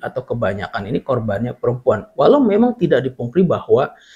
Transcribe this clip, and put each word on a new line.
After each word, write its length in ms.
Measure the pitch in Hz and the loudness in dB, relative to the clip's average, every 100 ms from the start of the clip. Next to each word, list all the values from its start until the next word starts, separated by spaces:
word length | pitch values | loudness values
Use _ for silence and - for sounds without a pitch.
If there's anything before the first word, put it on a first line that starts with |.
| - | -8
atau 160 | - | -10
kebanyakan 640 | - 120 113 101 95 113 101 | -8 -4 -4 -4 -6 -8 -6
ini 160 | - | -6
korbannya 560 | - 123 110 101 120 - | -4 -4 -2 -4 -6 -4
perempuan. 480 | 120 123 - - - | -4 0 0 0 -2
Walau 320 | - 151 277 247 | 0 4 4 4
memang 320 | 202 240 240 | 2 2 0
tidak 320 | 170 143 127 | 0 2 0
dipungkiri 320 | - 120 170 | -6 -2 0
bahwa 480 | 180 104 - 113 147 - _ | 2 0 2 2 2 -6 _